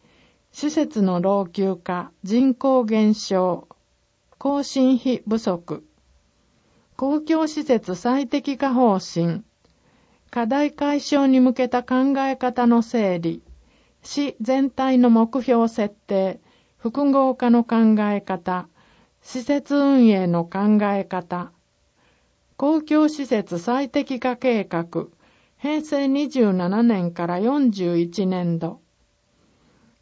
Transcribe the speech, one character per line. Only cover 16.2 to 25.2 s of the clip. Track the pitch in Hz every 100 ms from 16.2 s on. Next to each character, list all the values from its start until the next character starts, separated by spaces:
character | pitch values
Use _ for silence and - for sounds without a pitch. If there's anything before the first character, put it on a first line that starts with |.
| 190 - _ _ _ _
複 | 233 269 285
合 | 269 262
化 | 262 247
の | 240
考 | 233 226 220 214
え | 208 202
方、 | 202 185 185 180 175 _ _ _ _ _
施 | - 254
設 | 233 285 285
運 | 285 277 269 226
営 | 196 180
の | 170
考 | 170 190 208 214
え | 202 196
方、 | 185 180 175 180 175 _ _ _ _ _ _ _ _ _ _ -
公 | 277 311
共 | 302 302 302
施 | 302
設 | 262 220 - 175
最 | 233 254 277
適 | 285 277 254
化 | 254 247
計 | 254 226 180
画、 | 170 170 165 - _